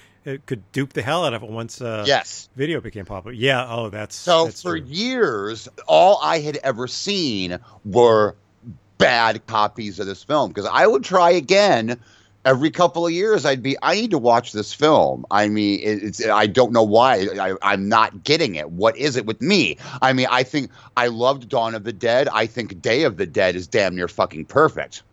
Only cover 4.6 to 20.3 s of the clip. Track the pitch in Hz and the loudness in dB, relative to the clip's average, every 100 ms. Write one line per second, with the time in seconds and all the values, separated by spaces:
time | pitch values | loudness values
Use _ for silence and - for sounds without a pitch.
4.6 | 180 165 131 156 240 254 185 107 101 113 | -8 -8 -8 -8 -4 0 0 0 -6 -8
5.6 | - - - 160 180 196 151 165 147 139 | -14 -16 2 6 6 4 2 -2 -4 -6
6.6 | 135 110 123 - 190 202 151 101 92 87 | -6 -6 -8 -8 -6 -4 -4 -4 -6 -8
7.6 | - _ 104 98 120 110 104 - _ _ | -12 _ -2 4 6 6 2 -2 _ _
8.6 | 120 - _ _ 160 120 113 107 - 110 | -20 -20 _ _ 2 4 2 0 -4 0
9.6 | 104 - 104 95 98 95 - 151 113 104 | 0 -2 -12 -8 -8 -10 -2 -2 0 -4
10.6 | 101 113 190 269 226 185 175 180 131 190 | -2 2 4 2 2 4 6 4 2 4
11.6 | 202 127 113 123 - _ _ _ - 127 | 4 2 0 -6 -10 _ _ _ 0 2
12.6 | 151 156 175 170 170 170 214 208 143 135 | 0 2 0 0 -2 -2 0 0 0 -2
13.6 | 123 135 143 190 233 160 117 117 120 107 | -4 -2 -2 0 0 0 2 2 0 -8
14.6 | 104 - 151 135 73 64 62 101 107 107 | -8 0 4 4 4 -2 -2 0 2 2
15.6 | 104 101 107 107 104 - 110 104 107 110 | 0 0 -2 -4 -6 -6 0 2 2 4
16.6 | 120 117 110 110 131 110 98 95 95 95 | 2 4 4 4 6 4 0 -4 -4 -2
17.6 | 98 101 98 110 110 98 - 156 147 80 | -2 0 2 2 2 -2 -2 0 0 -4
18.6 | 76 85 110 110 143 123 107 110 147 202 | -8 0 0 0 -2 -2 -4 -4 0 2
19.6 | 98 71 - 131 131 127 127 | 0 -4 -12 -2 0 2 0